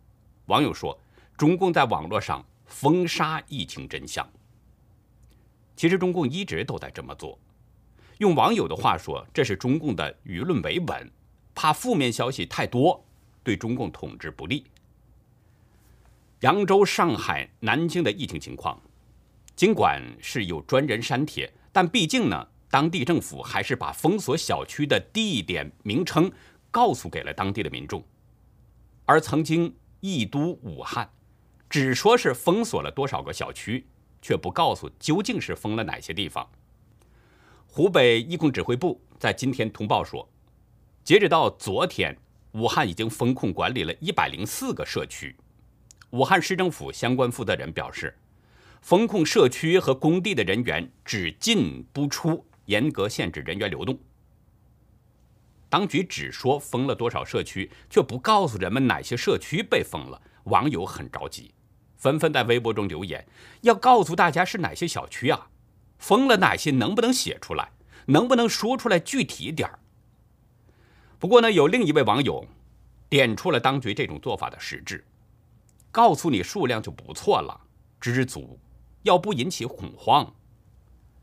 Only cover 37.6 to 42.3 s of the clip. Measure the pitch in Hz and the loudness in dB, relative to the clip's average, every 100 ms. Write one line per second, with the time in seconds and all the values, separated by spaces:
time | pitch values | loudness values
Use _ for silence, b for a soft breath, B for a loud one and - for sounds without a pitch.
37.6 | b - 190 165 123 117 151 175 156 101 | b 0 4 6 6 4 0 -2 0 0
38.6 | 87 123 180 - _ - 113 98 127 123 | -2 -2 -2 -4 _ -4 -2 -2 -2 -2
39.6 | 110 - 107 113 - - - _ _ _ | -4 -4 -2 -2 -2 -10 -14 _ _ _
40.6 | _ _ _ _ - 196 185 165 113 - | _ _ _ _ 4 6 6 4 2 0
41.6 | - 101 175 - 80 - _ | -4 -2 -2 -2 -4 -6 _